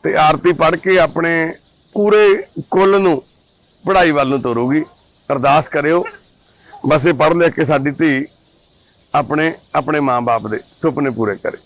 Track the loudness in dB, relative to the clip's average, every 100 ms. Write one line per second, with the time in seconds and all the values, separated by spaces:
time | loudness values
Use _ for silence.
0 | -2 2 2 2 0 2 0 0 0 2
1 | 2 0 -2 -2 -4 -8 _ _ _ -2
2 | 2 4 4 2 -2 -14 -4 0 2 2
3 | 2 0 -6 _ _ _ _ _ -2 2
4 | 2 2 0 -2 -2 -2 0 -2 -4 _
5 | _ _ _ -2 2 2 0 -4 0 0
6 | -2 -12 _ _ _ _ _ -10 0 2
7 | 2 2 0 2 0 0 -2 0 -2 -2
8 | -2 -2 -6 _ _ _ _ _ _ _
9 | _ -4 -2 -2 -2 -4 _ -6 -4 -2
10 | -2 -2 -2 -2 -4 -8 -10 _ -4 -2
11 | -4 -2 -4 -4 -8 -12